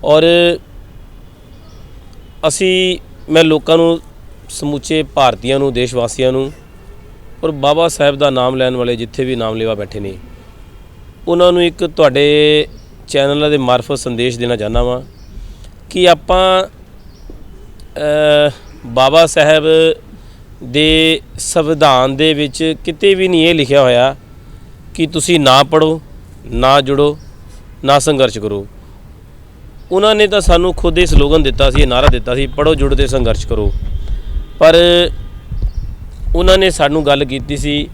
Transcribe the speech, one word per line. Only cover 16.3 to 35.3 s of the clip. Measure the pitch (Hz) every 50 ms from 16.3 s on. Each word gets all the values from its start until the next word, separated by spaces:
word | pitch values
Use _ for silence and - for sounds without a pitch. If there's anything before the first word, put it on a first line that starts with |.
| 185 185 185 190 185 185 190 196 - - - - - - - - - - - - - - - - - - - - - - - - -
ਅ, | 147 151 151 147 151 151 151 147 147 147 147 - - - - - - -
ਬਾਬਾ | 120 117 131 131 135 143 165 165
ਸਾਹਿਬ | 156 - 165 147 151 156 156 147 160 160 160 160 165 156 - - - - - - - - - - - - - -
ਦੇ | 123 123 147 156 156 156 160 160 160 160 143 - - - -
ਸੰਵਿਧਾਨ | - - - 175 156 147 160 143 156 143 131 127 127 135 139
ਦੇ | 135 151 160 156
ਵਿੱਚ | 143 151 139 127 - 160 160 151 - -
ਕਿਤੇ | - 160 - - 202 196
ਵੀ | 185 190
ਨਹੀਂ | 185 180 165 160
ਇਹ | 170 170
ਲਿਖਿਆ | 160 139 120 139 143
ਹੋਇਆ | 135 127 123 120 123 135 139 - - - - - - - - - - - - - - - -
ਕਿ | - 160
ਤੁਸੀਂ | 156 165 160 - - 175 160
ਨਾ | 143 131 127 135 143
ਪੜ੍ਹੋ, | - 165 156 156 160 165 160 - - - - - - - - -
ਨਾ | - 123 120 123 131 135 143
ਜੁੜੋ, | 139 135 139 139 147 147 147 151 - - - - - - - - - - - - -
ਨਾ | 135 143 143
ਸੰਘਰਸ਼ | 127 160 151 135 135 127 - 113
ਕਰੋ। | 101 107 104 101 101 - - - - - - - - - - - - - - - - - - - - - - - - -
ਉਹਨਾਂ | 175 190 202 214 220
ਨੇ | 208 214
ਤਾਂ | 196 202 202
ਸਾਨੂੰ | - - 175 170 175 185 170
ਖੁਦ | - - 170 156 170
ਇਹ | 180
ਸਲੋਗਨ | 165 156 147 139 143 156 160 147
ਦਿੱਤਾ | 135 123 - 139 135
ਸੀ, | 127 151
ਇਹ | 147
ਨਾਅਰਾ | 131 123 123 139
ਦਿੱਤਾ | 147 131 120 - 127 123
ਸੀ, | 131 139
"ਪੜ੍ਹੋ, | 127 - - 147 156 160
ਜੁੜੋ | 120 135 143 143
ਤੇ | 135 139
ਸੰਘਰਸ਼ | 123 127 135 120 113 107 - -
ਕਰੋ।" | - - 117 104 101 - - - - - - - - - - - - - - - - - -
ਪਰ | 156 160 165 170 175 175 175 175 175 - - - - -